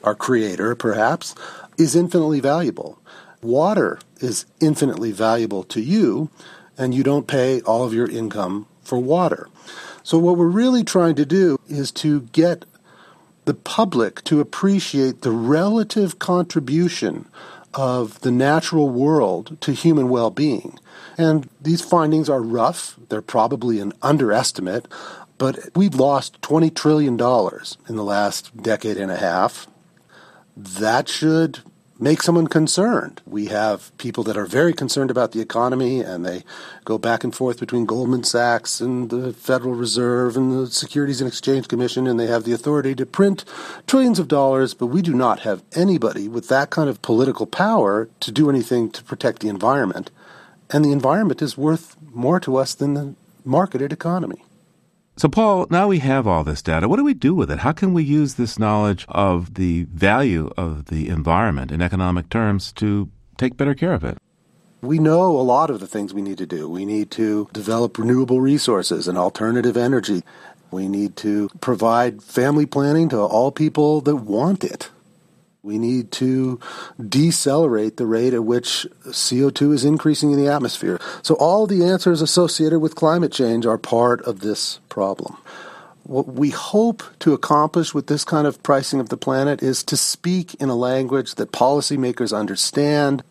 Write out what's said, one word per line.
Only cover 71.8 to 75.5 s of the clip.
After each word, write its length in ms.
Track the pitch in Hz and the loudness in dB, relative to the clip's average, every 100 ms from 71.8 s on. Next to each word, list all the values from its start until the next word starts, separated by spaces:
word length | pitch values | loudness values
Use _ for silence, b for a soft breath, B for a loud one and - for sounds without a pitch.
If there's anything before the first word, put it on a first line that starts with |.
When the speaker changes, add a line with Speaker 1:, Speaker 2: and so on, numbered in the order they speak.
| 113 117 123 107 | 2 2 2 -4
Speaker 1:
family 420 | - - 127 147 147 | -6 0 2 2 0
planning 420 | 143 139 156 165 | 0 2 2 2
to 100 | 123 | 2
all 320 | 101 107 131 | 2 2 2
people 480 | 135 151 147 147 151 | 0 -2 2 2 2
that 140 | 135 147 | 2 -2
want 480 | 107 101 151 196 | 0 0 0 0
it. 260 | - - - _ _ _ _ _ _ | -4 -8 -14 _ _ _ _ _ _